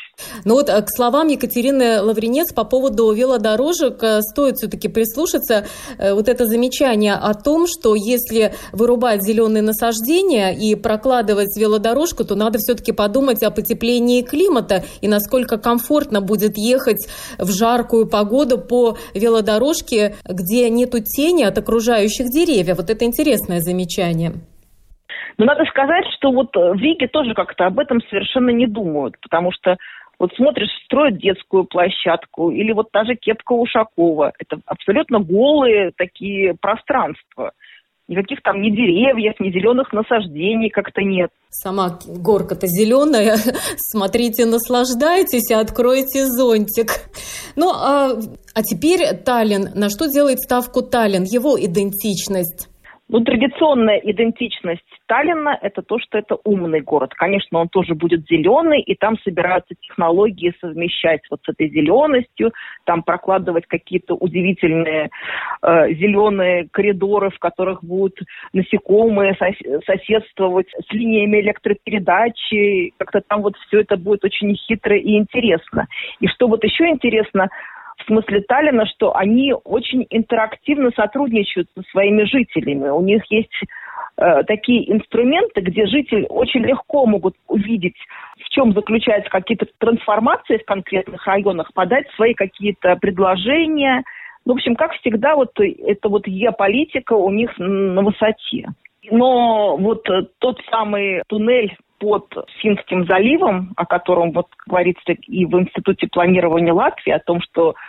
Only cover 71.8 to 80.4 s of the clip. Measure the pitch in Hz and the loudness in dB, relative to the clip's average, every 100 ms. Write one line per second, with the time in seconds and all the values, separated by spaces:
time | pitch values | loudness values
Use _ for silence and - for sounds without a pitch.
71.8 | - 208 175 180 233 - - 214 208 196 | -4 -4 0 2 2 -2 -4 0 2 2
72.8 | 175 - 180 202 - 208 202 196 - 208 | -2 -6 -4 -4 -2 -2 -2 -4 0 0
73.8 | 208 196 180 208 196 - 208 202 - 226 | 2 0 0 0 0 -2 -2 -2 -2 -4
74.8 | 220 208 - 208 208 247 226 165 - - | 0 0 2 2 2 0 0 0 -2 -6
75.8 | - - - - 190 - 247 220 214 - | -6 -8 -12 -6 -4 0 0 2 0 2
76.8 | 339 294 240 220 208 196 190 - - - | 2 2 0 0 0 0 -2 -4 -18 -20
77.8 | - - - 220 214 202 202 254 302 247 | -20 -12 0 0 2 0 2 2 4 2
78.8 | 208 - 208 - 196 233 277 240 - 233 | 0 0 0 2 2 2 2 -2 -2 -4
79.8 | 233 254 - 226 226 233 | -2 -4 -2 -2 0 -2